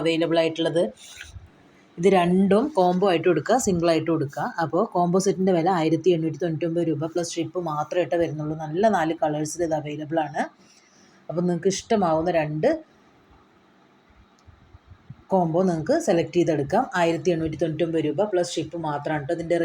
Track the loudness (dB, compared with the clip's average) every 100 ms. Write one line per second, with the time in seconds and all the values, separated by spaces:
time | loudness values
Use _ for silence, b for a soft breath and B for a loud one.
0 | 2 2 2 2 2 0 0 2 0 -4
1 | B B B B -20 -20 -20 _ _ 0
2 | 4 4 4 4 4 4 2 2 2 4
3 | 2 2 4 2 2 2 2 2 2 2
4 | 2 -2 -2 -4 -6 -4 -2 0 0 0
5 | 2 2 0 0 2 2 2 2 2 2
6 | 2 2 0 -4 -4 -4 -2 -2 -2 -2
7 | -4 -4 -6 -6 -6 -6 -6 -4 -4 -2
8 | 0 0 -2 -4 -6 -6 -6 0 2 2
9 | 0 -2 -2 -2 -6 -4 -2 -2 -4 -10
10 | -4 -4 -4 -4 -8 _ b b b b
11 | b b b -4 -2 0 -2 -2 -2 0
12 | 2 0 0 0 0 0 0 -2 -6 _
13 | _ _ _ _ _ _ _ _ _ _
14 | _ _ -20 _ _ -20 _ -20 -20 -20
15 | -20 -18 -2 0 2 2 2 0 0 0
16 | 2 0 2 0 2 2 0 0 0 0
17 | 0 0 0 -2 -2 -2 -4 -2 -2 0
18 | -2 -2 0 0 -2 -4 -6 -6 -6 -6
19 | -4 -4 -4 -6 -2 0